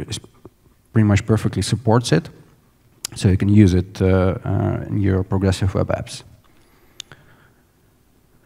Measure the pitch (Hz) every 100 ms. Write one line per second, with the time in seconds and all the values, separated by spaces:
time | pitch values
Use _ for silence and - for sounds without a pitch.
0 | - - - _ - _ _ _ _ -
1 | 107 98 - 110 - 92 - 107 - 113
2 | 123 160 - - _ _ _ _ _ _
3 | - - 101 92 98 104 101 90 90 -
4 | 95 95 92 - - 101 101 90 - 110
5 | 98 95 95 95 95 95 101 95 90 -
6 | - - - - _ _ _ _ _ _
7 | - - _ _ _ _ _ _ _ _
8 | _ _ _ _